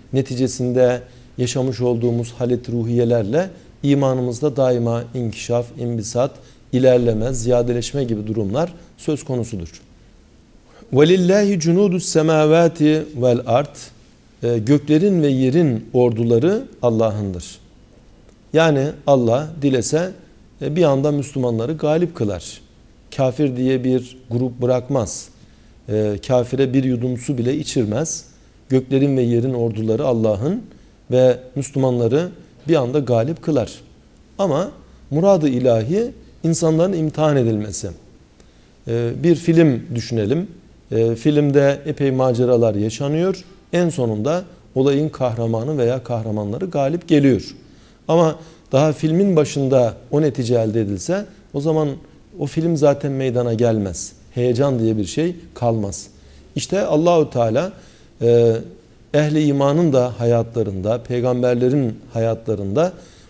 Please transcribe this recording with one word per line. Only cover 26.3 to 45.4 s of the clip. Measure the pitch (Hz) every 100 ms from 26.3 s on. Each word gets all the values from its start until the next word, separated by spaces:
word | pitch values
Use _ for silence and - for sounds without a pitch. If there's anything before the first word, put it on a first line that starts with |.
| 127 120 131 135
bir | 131
yudum | 131 123 127 123
su | - 131
bile | 117 151
içirmez. | 151 147 107 107 160 - - - - _ -
Göklerin | 131 131 139 143 135
ve |
yerin | 120 120 127
orduları | 123 117 107 110 110 147
Allah'ın | 120 110 101 131 220 - - - _ -
ve | 127 127 123 - -
Müslümanları | 135 139 131 123 117 135 180 - - - 147
bir | 160
anda | 123 147
galip | 123 117 127 165
kılar. | - 147 104 - - - _ _ _ -
Ama | 196 143 220 - - - -
murad-ı | 143 196 190 151
ilahi | 123 127 113 110 190 240 - - -
insanların | 160 160 165 160 180
imtihan | 180 156 147 156 143
edilmesi. | 117 107 104 95 98 82 - - _ _ - _ _ _ -
E, | 117 120 131
bir | 151 170
film | 170 165 160 120 - 120
düşünelim. | - 117 104 151 202 - - - -
E, | 113 113 117
filmde | 156 147 147 139 139 139 156
epey | 131 139
maceralar | 131 131 117 123 123 117 101
yaşanıyor. | 107 113 143 156 180 185 - - -
En | 170 175
sonunda | 135 120 107 120 175 185 - - 131
olayın | 135 139 151
kahramanı | - 127 113